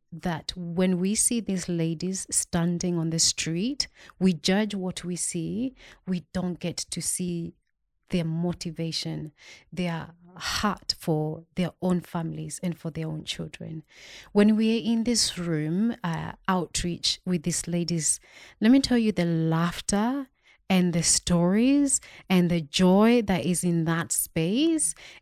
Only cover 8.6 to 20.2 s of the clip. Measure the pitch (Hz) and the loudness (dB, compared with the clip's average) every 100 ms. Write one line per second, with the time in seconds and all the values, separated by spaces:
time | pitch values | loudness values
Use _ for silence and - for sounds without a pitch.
8.6 | 175 160 165 - 165 156 156 - - - | -8 -6 -6 -6 -6 -8 -10 -14 -20 -20
9.6 | _ 160 180 165 165 - 175 185 - - | _ -6 -4 -4 -8 -16 -20 -12 -8 -2
10.6 | 214 - - - - 156 156 160 - - | -2 -2 -6 -4 -2 0 -2 -6 -8 -4
11.6 | 170 - 185 180 - 175 165 156 156 - | -4 -2 0 0 -2 -6 -6 -6 -8 -6
12.6 | 180 156 165 160 160 156 - - 160 - | -6 -6 -8 -6 -6 -8 -8 -8 -10 -12
13.6 | 165 160 - - - - - 208 214 214 | -12 -12 -14 -20 -20 -20 -2 4 6 6
14.6 | 220 226 202 233 226 226 - - 170 156 | 2 2 0 0 0 0 0 -2 -2 -2
15.6 | 156 175 226 233 170 160 156 - - 185 | 0 0 0 -2 -4 -4 -6 -6 -2 -2
16.6 | 170 - 175 170 - - - 175 175 160 | -2 -4 -4 -4 -4 -4 -2 -2 -2 -4
17.6 | - 175 175 170 151 - - - - - | -4 -4 -2 -2 -2 -4 -8 -20 -20 0
18.6 | 214 269 - 247 214 196 170 165 160 160 | 6 6 4 2 2 2 2 2 2 2
19.6 | 170 - - 202 226 285 | 0 -2 -2 0 0 -2